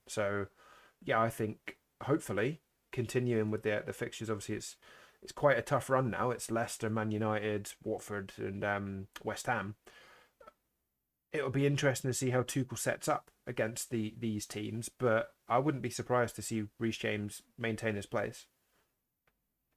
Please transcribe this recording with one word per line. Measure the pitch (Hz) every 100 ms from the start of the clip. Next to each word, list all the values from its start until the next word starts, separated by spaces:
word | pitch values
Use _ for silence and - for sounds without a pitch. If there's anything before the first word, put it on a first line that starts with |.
| -
So, | - 101 101 95 _ - - - _
yeah, | - 113
I | 113
think | - 107 104 - - _ -
hopefully | - 160 - 98 123 165 _ _ _
continuing | - 113 127 123 113 107
with | 107
the, | 107 104
the | -
fixtures. | - 117 - 110
Obviously, | 107 - 107
it's, | - - - - - _
it's | -
quite | - 147 131
a |
tough | - 135 -
run | 131 131
now. | 90 123
It's | 117 -
Leicester, | 113 117 - 110
Man | 113 107
United, | 107 110 107 107 104 101 -
Watford, | 117 107 - 104 98 -
and, | 107 98
um, | 101 101 101 95 95 -
West | 113 104 -
Ham. | 117 98 - - - - - _ _ - _ _ _ _ _ _ _ _
It'll | 156 135
be | 135 143
interesting | 143 143 127 135
to |
see | 120 131
how | 127
Tuchel | 120 135 131 113
sets | 127 - -
up | 143 - _ -
against | 123 110 117 -
the, | 117 107 120
these | 113 104 -
teams, | 104 107 110 117
but | - 127 110 - _ -
I | 120
wouldn't | 147 135
be | 120
surprised | - 113 123 117 -
to |
see | - 113 104 -
Reece | 113 -
James | 113 107 104 - - -
maintain | 117 107 113 101
his | -
place. | 113 113 - - _ _ _ _ _ _ _ _ _ _ _ _